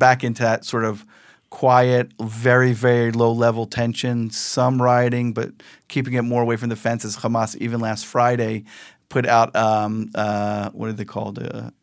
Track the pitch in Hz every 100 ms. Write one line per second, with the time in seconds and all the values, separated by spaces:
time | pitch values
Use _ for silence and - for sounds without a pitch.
0 | 127 127 123 113 117 113 - 120 110 104
1 | - _ _ _ _ - 131 127 127 123
2 | 123 - 110 110 123 123 127 113 123 120
3 | 117 117 117 117 117 113 113 - 120 113
4 | 127 120 113 - - - 127 131 123 123
5 | 123 120 120 113 117 - - - _ 139
6 | 131 123 120 120 117 113 120 110 117 117
7 | 107 104 117 117 110 - 117 117 113 107
8 | - 123 120 123 110 110 - - - _
9 | _ 131 120 117 113 107 110 107 107 110
10 | 110 - 107 104 104 104 101 113 110 107
11 | 104 107 107 101 120 113 117 -